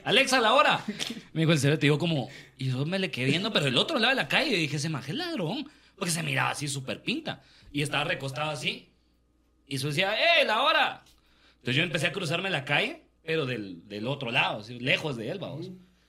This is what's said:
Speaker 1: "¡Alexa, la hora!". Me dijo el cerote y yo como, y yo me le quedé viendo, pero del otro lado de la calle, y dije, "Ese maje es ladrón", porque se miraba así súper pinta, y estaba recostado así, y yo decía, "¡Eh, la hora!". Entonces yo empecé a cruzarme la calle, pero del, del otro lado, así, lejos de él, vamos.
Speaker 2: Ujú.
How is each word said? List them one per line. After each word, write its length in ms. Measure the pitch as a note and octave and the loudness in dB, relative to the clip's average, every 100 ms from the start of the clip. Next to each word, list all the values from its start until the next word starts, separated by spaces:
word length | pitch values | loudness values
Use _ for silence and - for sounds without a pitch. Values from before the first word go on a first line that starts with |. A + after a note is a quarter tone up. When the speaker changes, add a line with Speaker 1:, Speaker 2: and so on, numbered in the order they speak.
Speaker 1:
"¡Alexa, 360 | C#3 A3 C4+ C4 | 2 4 4 4
la 140 | A3 | 6
hora!". 260 | B3+ C#4 F3 - G3+ - A3+ - | 6 6 2 -2 -8 -8 -10 -6
Me 80 | D#3 | 0
dijo 100 | D#3+ | 4
el 60 | D#3+ | 4
cerote 280 | C#3+ D#3 C#3+ | 4 4 4
y 20 | |
yo 100 | D3 | 4
como, 300 | E3+ D#3 A2 - - - | 2 0 -2 -10 -20 -6
y 100 | C3 | -4
yo 160 | B2+ D3+ | -2 -2
me 120 | F#3+ | -2
le 120 | F#3+ | -2
quedé 160 | B2 C3 | 0 0
viendo, 260 | D#3+ G#3+ | 2 0
pero 140 | G3 C#3+ | 0 2
del 100 | C3 | 2
otro 220 | G#3 D4 | 2 2
lado 160 | A#3 | 2
de 80 | B3+ | 2
la 60 | D3 | 2
calle, 280 | F#3 D4+ F#3 | 0 2 0
y 40 | |
dije, 160 | D3+ D3+ | 0 -2
"Ese 120 | D#3+ | -2
maje 240 | C#3+ C3 | -4 -6
es 60 | A3+ | -6
ladrón", 500 | F4 D4+ D#3+ C4+ - - _ - | -6 -4 -4 -4 -8 -16 _ -8
porque 140 | F3 | -4
se 120 | E3 | -2
miraba 280 | D3+ C3 B2+ | -2 0 0
así 180 | A#2+ D3 | -2 -6
súper 340 | C3+ C3 G#2 | -6 -6 -6
pinta, 400 | - C#4+ - - - - - | -4 -4 -6 -10 -14 -20 -8
y 100 | C#3+ | -4
estaba 220 | C#3+ C#3+ | -2 -2
recostado 460 | E3 E3 C3+ C#3+ D#3 | -2 -4 -6 -4 -6
así, 380 | D3 F#3 A3+ - _ _ _ _ _ _ _ - | -4 -6 -6 -14 _ _ _ _ _ _ _ -8
y 100 | C3+ | -4
yo 120 | D3 | -2
decía, 260 | D3 F#3+ A3+ E4 E4 | 0 0 2 4 4
"¡Eh, 40 | A#3+ | 4
la 160 | A3 | 2
hora!". 400 | D4 D#4 A#3+ - - _ _ _ _ _ | 4 4 2 -2 -16 _ _ _ _ _
Entonces 200 | - B2+ | 0 0
yo 60 | |
empecé 240 | F3 D#3+ F3 | 2 0 -2
a 60 | |
cruzarme 360 | F#3 E3 E3+ F#3+ | -2 -2 -2 -2
la 160 | D3+ | -4
calle, 380 | C3+ D3 A3+ E4+ _ _ | 0 0 0 -6 _ _
pero 200 | D#3+ D#3+ | -4 -2
del, 440 | C3 A#2 G2+ E2+ G#2+ | -2 -4 -8 -12 -10
del 180 | G#2 A#2 | -6 -4
otro 240 | C#3 A#2 | -4 0
lado, 300 | C3 F3+ B2 | 0 0 -4
así, 180 | G#2 A#2+ | -10 -6
lejos 380 | B2+ F#3 E3 A#2 | -2 0 -2 -4
de 140 | A2 | -6
él, 80 | F#3+ | -6
vamos. 260 | A2 D3 F#3 | -8 -8 -10
Speaker 2:
Ujú. 120 | F#3 - _ | -14 -20 _